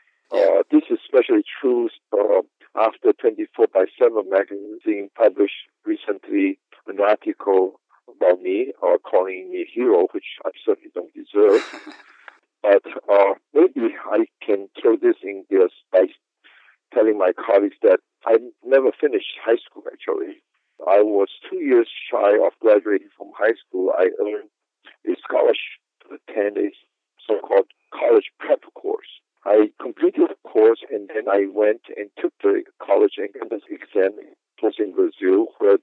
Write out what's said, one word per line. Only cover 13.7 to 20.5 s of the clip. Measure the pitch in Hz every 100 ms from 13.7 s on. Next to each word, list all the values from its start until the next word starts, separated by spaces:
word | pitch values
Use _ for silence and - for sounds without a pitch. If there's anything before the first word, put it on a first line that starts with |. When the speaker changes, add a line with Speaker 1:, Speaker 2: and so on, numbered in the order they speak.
| 131 117 - 107
Speaker 2:
I | 107 113 -
can | - 101 98 -
throw | 120 110
this | - -
in | 98 98 -
this | 95 90 _ _
by | 92 92 - _ _ _ _ _ _ _
telling | - 110 104
my | 92
colleagues | - - 101 101 -
that | 107 92 _ _
I | 110 113 120 -
never | 120 135 127 -
finished | 147 110 - -
high | - 117
school, | - - -
actually. | - - - - - _